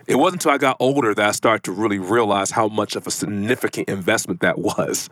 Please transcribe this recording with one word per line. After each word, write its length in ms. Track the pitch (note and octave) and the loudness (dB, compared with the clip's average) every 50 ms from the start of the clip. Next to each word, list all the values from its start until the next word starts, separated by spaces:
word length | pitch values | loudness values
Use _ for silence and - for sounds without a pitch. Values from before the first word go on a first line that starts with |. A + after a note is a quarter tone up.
| - | -2
It 100 | - - | 0 2
wasn't 260 | B2 D#3 F#3+ F#3 F3 | 4 4 2 2 0
until 100 | - D#3+ | 0 2
I 60 | C#3+ C#3 | 2 2
got 180 | C#3 C3 B2+ - | 2 0 0 2
older 340 | B2 B2+ C#3 C#3+ B2 G#2+ G2+ | 0 2 2 2 2 2 2
that 140 | G2+ G#2 G#2 | 2 2 2
I 20 | |
started 320 | G#2 - - A#2+ A2 G2+ - | 2 2 2 2 2 2 0
to 80 | - | -4
really 280 | F#2 F#2 A2+ A2 G2+ G2 | -4 -2 0 0 0 0
realize 500 | F#2 F2+ A2 A#2+ A2+ G2+ G2+ G2 G2 - | 0 2 2 4 4 4 2 0 0 -2
how 160 | - A#2 A2+ | 0 0 0
much 300 | G#2+ G#2+ G#2+ G#2 - - | 0 0 -2 -4 -2 -4
of 100 | G#2+ - | -8 -8
a 60 | - | -8
significant 760 | - - - - G#2 G2+ G2+ A2 B2 - - A2 - - G2 - | -8 -6 -6 -4 -4 -2 0 0 0 0 -2 -4 -4 -4 -4 -4
investment 520 | - G2 F2+ G#2 A2 A2 - - F#2 E2 | -4 -4 0 0 0 0 0 -4 -4 -2
that 180 | - F2+ D#2+ - | 0 0 0 0
was, 500 | F2 G#2 - - F2 C#2 - - - - | -2 -2 -2 -2 -2 -2 -4 -6 -6 -10